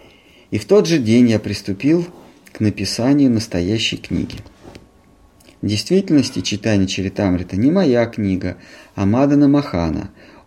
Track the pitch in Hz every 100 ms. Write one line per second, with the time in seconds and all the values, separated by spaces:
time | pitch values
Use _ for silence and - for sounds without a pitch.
0 | - _ _ _ _ 104 - 208 160 165
1 | 110 117 123 107 104 101 - 95 139 170
2 | 170 - - - - - 107 98 95 -
3 | 120 143 135 110 - 90 87 110 - -
4 | - 85 - - - - - - _ _
5 | _ _ _ _ _ _ 101 104 - 185
6 | 196 151 123 - - 104 113 101 95 101
7 | 95 - 101 90 90 95 127 185 165 120
8 | 117 117 101 92 92 - - - - -
9 | 98 117 143 143 143 143 139 90 82 78
10 | 95 - - -